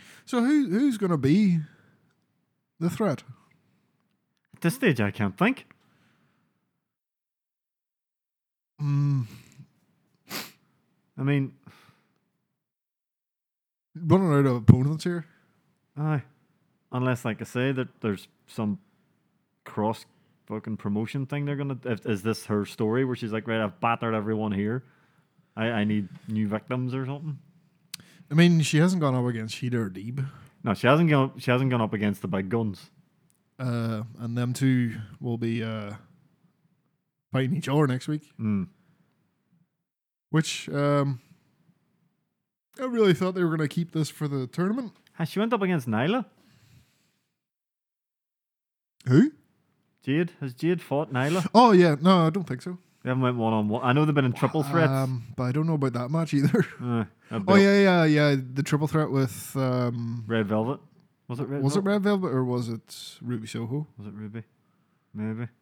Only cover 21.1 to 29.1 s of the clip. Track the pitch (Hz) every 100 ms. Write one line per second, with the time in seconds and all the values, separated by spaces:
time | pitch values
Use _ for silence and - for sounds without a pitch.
21.1 | 139 131 147 143 139 139 123 127 107 -
22.1 | 101 110 104 - 104 98 - 107 120 131
23.1 | 120 113 110 110 113 104 - 117 117 117
24.1 | 110 107 110 107 98 104 127 - _ _
25.1 | _ _ _ _ 110 113 113 104 107 95
26.1 | - - 110 104 107 - 127 127 131 131
27.1 | 143 156 135 _ _ _ _ _ - -
28.1 | - - 151 175 165 139 151 180 185 147